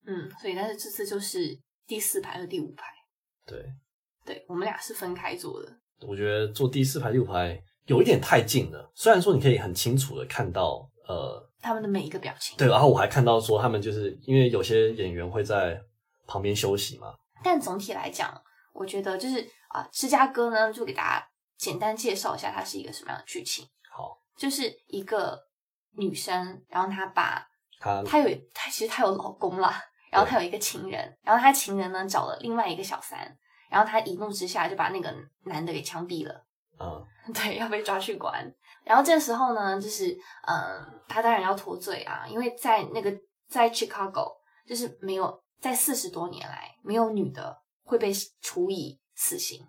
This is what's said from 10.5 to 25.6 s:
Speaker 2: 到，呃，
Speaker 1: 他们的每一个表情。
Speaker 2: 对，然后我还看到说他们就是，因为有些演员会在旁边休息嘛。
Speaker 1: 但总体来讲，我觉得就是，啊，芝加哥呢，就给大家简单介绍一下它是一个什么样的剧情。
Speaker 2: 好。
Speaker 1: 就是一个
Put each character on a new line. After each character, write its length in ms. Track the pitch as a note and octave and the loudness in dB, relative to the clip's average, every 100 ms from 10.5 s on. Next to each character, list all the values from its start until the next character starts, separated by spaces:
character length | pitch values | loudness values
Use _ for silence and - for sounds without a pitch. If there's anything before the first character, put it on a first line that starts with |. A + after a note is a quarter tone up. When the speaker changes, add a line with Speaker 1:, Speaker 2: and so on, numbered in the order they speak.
Speaker 2:
到， 380 | F#2 E2+ C2 - _ - | 0 0 -2 -10 _ -8
呃， 400 | F2+ C2+ A1+ - _ | -6 -6 -10 -16 _
Speaker 1:
他 140 | A#3 A3 | -4 -4
们 80 | |
的 40 | G#3+ | 0
每 140 | G3 | -2
一 80 | D#3+ | -2
个 80 | F#3 | -8
表 160 | - - | -10 -8
情。 180 | - - | -10 4
Speaker 2:
对， 100 | C3+ | 6
然 120 | A2 | 8
后 100 | C#3+ | 8
我 80 | A#2 | 8
还 100 | G2+ | 4
看 160 | - | 4
到 160 | A#2+ A2+ | 6 6
说 220 | A2 G#2+ | 4 2
他 80 | A#2+ | 2
们 100 | A2 | 0
就 120 | G#2 | -2
是， 260 | G#2+ G2+ - | -2 -4 -6
因 120 | - C3+ | 2 6
为 140 | B2 | 6
有 140 | A2 | 4
些 280 | F2+ A2 A2 | 2 4 4
演 200 | A2+ F#2 | 2 -4
员 160 | F2 F2 | -4 -4
会 140 | G#2+ | -4
在 360 | G#2 G#2 F2+ E2+ - _ _ _ - | 0 0 0 -4 -12 _ _ _ -10
旁 160 | G2 | -4
边 140 | G2+ G#2 | -2 0
休 200 | G#2 G2+ | 2 0
息 220 | - - | -2 -8
嘛。 160 | - - _ _ | -16 -18 _ _
Speaker 1:
但 180 | F4+ E4+ | 2 2
总 160 | - G3 | 0 -6
体 160 | G3 | -6
来 160 | G3 - | -8 -8
讲， 260 | - - - _ _ _ | -6 -6 -8 _ _ _
我 100 | - | -12
觉 160 | F#3+ G3 | -8 -6
得 160 | G3 F#3+ | -4 -4
就 140 | B3+ | -4
是， 180 | B3+ - _ _ | -4 -6 _ _
啊， 200 | - - | -8 -8
芝 180 | - C4 | -6 2
加 160 | C4+ C4+ | 4 4
哥 240 | A#3+ A#3 | 4 2
呢， 240 | A3 A3 | 4 2
就 100 | A3 | 0
给 80 | A#3 | -6
大 120 | - | -4
家 240 | - - - _ _ _ | 0 -2 -4 _ _ _
简 220 | - F3+ | -6 -2
单 180 | G#3+ A3 | -2 0
介 200 | A#3 F#3+ | -2 -2
绍 200 | G#3 - | -2 -4
一 40 | |
下 120 | - | -6
它 120 | - | -6
是 160 | - - | -8 -8
一 40 | |
个 80 | - | -10
什 140 | - - | -14 -10
么 60 | |
样 80 | - | -12
的 40 | - | -10
剧 160 | F4+ | -10
情。 200 | - - - _ _ | -6 -8 -10 _ _
Speaker 2:
好。 280 | - - - _ _ | -14 -14 -14 _ _
Speaker 1:
就 140 | C#4 | -4
是 260 | C#4 A#3+ - _ | -2 -4 -6 _
一 160 | G3+ | -10
个 360 | F#3+ G#3+ F3+ - _ _ | -4 -2 -2 -6 _ _